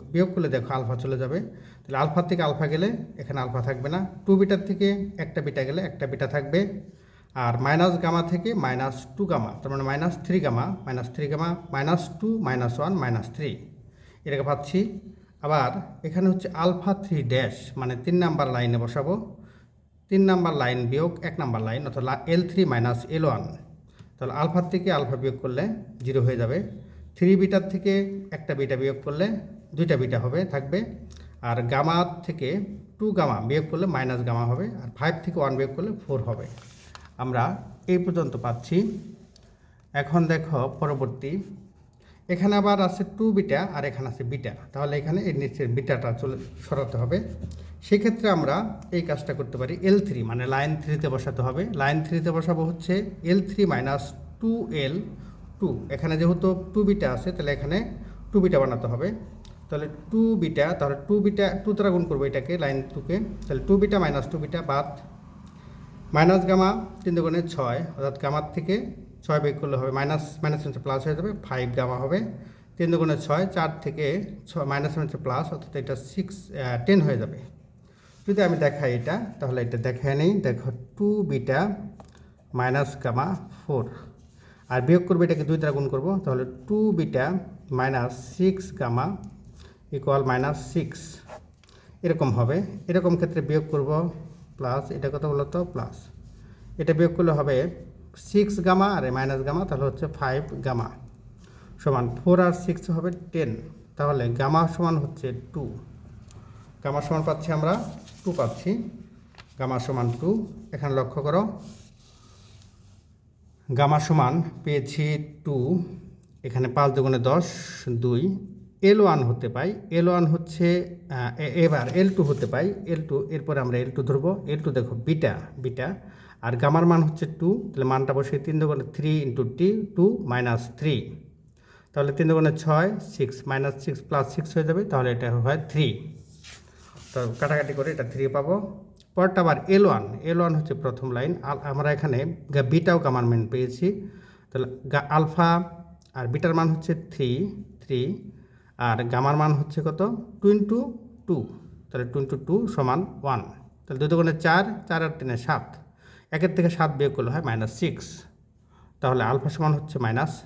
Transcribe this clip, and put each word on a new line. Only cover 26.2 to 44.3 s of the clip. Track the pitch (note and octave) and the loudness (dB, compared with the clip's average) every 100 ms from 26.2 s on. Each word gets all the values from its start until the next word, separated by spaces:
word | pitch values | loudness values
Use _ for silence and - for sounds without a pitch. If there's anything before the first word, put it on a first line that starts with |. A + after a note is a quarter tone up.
হয়ে | A#2+ A#2+ | 2 2
যাবে, | A2+ D#3+ G#3 - - - - - | 0 -2 -4 -10 -16 -18 -10 2
থ্রি | F3+ F#3+ | 6 6
বিটার | G3 F#3+ F#3+ | 6 2 0
থেকে | F#3+ G3 G3 G3 G3 - | -2 0 0 0 -6 -10
একটা | D3+ - | -10 -4
বিটা | C#3 C3+ B2+ | -2 0 0
বিয়োগ | C3+ C3+ C#3+ | -2 -2 -4
করলে | D3 G3+ G#3+ - - - D3 | -2 -2 -2 -8 -16 -8 -2
দুইটা | E3+ C3+ | 2 2
বিটা | B2 A#2 | 2 0
হবে, | B2 D#3 F#3 | 0 0 -2
থাকবে। | C#3 C3+ F3 A#3 - - - - - | -2 -2 -4 -4 -10 -16 -18 -20 -8
আর | A#2+ A#2 | -2 0
গামা | A#2+ C#3 D#3 E3+ F3 - - | 0 2 2 2 2 -2 -8
থেকে | D#3 C3 G3 G3 - - - | -4 -2 -2 -4 -10 -14 -4
টু | G#3+ | -2
গামা | F3+ D3 G#2+ A2+ | 2 2 2 0
বিয়োগ | D3+ D3+ | 0 0
করলে | E3 F#3 | 0 0
মাইনাস | C3+ B2+ B2 A#2+ | 0 0 0 0
গামা | A#2 A#2+ | 0 0
হবে, | C3 G#3+ A3+ | 0 -2 -6
আর | A#2 - | -10 -2
ফাইভ | D3+ E3+ | -2 0
থেকে | F3+ E3+ | -2 0
ওয়ান | C#3 C3 | 0 0
বিয়োগ | C3+ C#3+ | -2 -2
করলে | G#3 G#3 - | -6 -6 -4
ফোর | C3 | -2
হবে। | A#2+ A2 - - - - - - - - | -2 -4 -8 -14 -20 -20 -20 -20 -16 -8
আমরা | B2+ B2 C#3+ G3 - - - | -2 0 0 -2 -10 -8 0
এই | F3+ F3+ | 2 2
পর্যন্ত | E3+ C3+ A#2+ | 0 -2 -2
পাচ্ছি। | A#2+ A#2 - E3 G#3+ - - - - - - _ _ _ _ | -4 -4 0 0 0 -4 -12 -18 -20 -20 -20 _ _ _ _
এখন | C#3+ C#3+ E3+ D#3+ | -4 2 2 4
দেখো | D#3+ D#3 C#3 C3 - | 2 0 -2 -2 -2
পরবর্তী, | D3 C3+ B2 - C3+ F#3+ - - - - _ _ _ - - | -2 0 -2 -4 -6 -6 -8 -14 -20 -20 _ _ _ -12 -4
এখানে | F3+ G3+ G3+ | 2 4 4
আবার | G3+ G3+ | 4 4
আছে | F#3 F3+ F#3+ - | 2 0 -4 0
টু | A3 | 2
বিটা | G3 - C#3 F#3+ D3 | 4 2 0 0 -4
আর | C#3 | -4
এখানে | A#2+ C3 | -4 -6
আছে | - | -6
বিটা, | A#2+ | -6